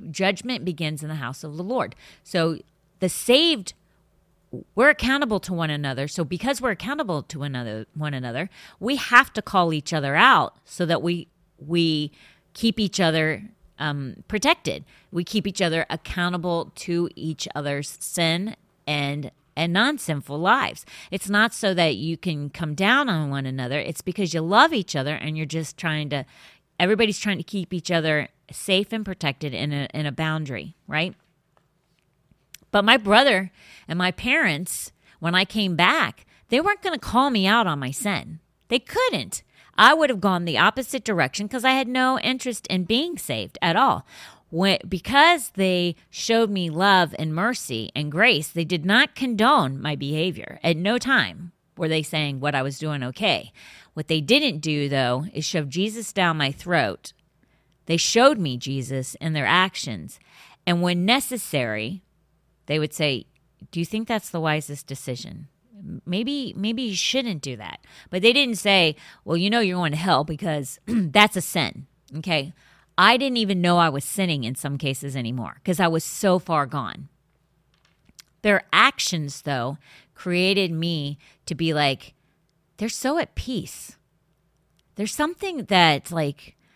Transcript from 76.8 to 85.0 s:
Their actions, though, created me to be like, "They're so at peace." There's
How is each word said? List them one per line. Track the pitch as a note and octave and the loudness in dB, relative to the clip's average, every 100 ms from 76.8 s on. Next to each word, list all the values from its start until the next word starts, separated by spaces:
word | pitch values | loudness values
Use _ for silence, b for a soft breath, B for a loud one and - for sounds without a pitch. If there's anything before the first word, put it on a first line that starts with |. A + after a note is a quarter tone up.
| A2 - C#3 _ _ _ _ _ _ _ _ _ _ - _ _ | -6 -10 -16 _ _ _ _ _ _ _ _ _ _ -20 _ _
Their | G#3+ G3+ - | 2 2 4
actions, | E3+ B3+ - - E3+ C#3+ - | 4 4 2 -4 -4 -4 -8
though, | D3 C3+ A#2+ D3+ b b b | -4 -2 -2 -6 b b b
created | - F#3 F3+ F#3 G3 F#3 | -10 -2 2 4 2 2
me | D#3+ E3+ D#3+ C#3+ C#3+ b b - | 0 -2 -2 -4 -8 b b -10
to | |
be | D3+ E3 | -4 0
like, | D3+ C#3+ C3+ - _ _ _ _ _ _ - | 2 2 0 -8 _ _ _ _ _ _ -8
"They're | A3+ | -6
so | - C4 D#4+ | -2 -2 0
at | - | -2
peace." | - - A#3 - - - - _ _ _ _ _ _ _ _ _ | -6 -6 -6 -8 -12 -18 -20 _ _ _ _ _ _ _ _ _
There's | - | -8